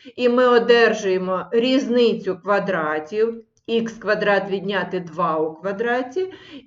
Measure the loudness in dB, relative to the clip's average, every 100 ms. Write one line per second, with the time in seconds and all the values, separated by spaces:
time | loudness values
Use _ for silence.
0 | -14 -2 2 4 6 4 6 6 6 4
1 | -2 -2 -2 -4 -2 0 2 2 2 2
2 | 2 2 -4 -6 -2 -2 0 -2 -2 -4
3 | -6 -2 -2 -4 -14 _ -4 -2 -4 -6
4 | -4 -2 0 0 0 -6 -4 -4 -4 -6
5 | -8 -4 -2 -2 -4 -6 -8 -6 -4 -4
6 | -4 -6 -8 -10 -20 -20